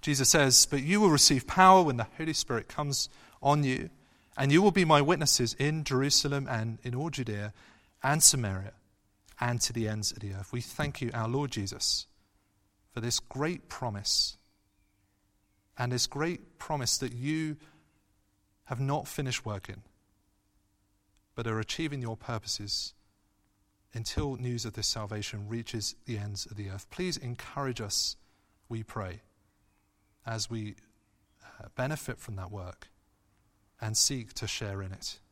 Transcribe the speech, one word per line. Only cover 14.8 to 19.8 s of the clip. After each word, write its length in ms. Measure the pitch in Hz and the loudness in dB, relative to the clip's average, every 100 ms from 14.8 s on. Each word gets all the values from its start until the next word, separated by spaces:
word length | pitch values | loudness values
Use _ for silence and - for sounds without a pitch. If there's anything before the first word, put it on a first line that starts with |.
| _ _ _ _ _ _ _ _ _ - | _ _ _ _ _ _ _ _ _ -6
and 140 | 123 | -2
this 160 | 123 - | 0 -2
great 520 | 139 160 180 - _ | -2 -4 -4 -10 _
promise 380 | - 151 120 - | -6 -4 -2 -2
that 140 | 131 | -4
you 440 | 120 135 156 156 147 - _ _ _ _ _ _ _ _ _ - | -4 -4 -2 -4 -6 -14 _ _ _ _ _ _ _ _ _ -8
have 120 | 117 | -4
not 300 | 135 147 - | -2 -2 -4
finished 360 | - 135 120 | -6 -4 -4
working, 380 | - 101 - 98 | -4 -8 -8 -16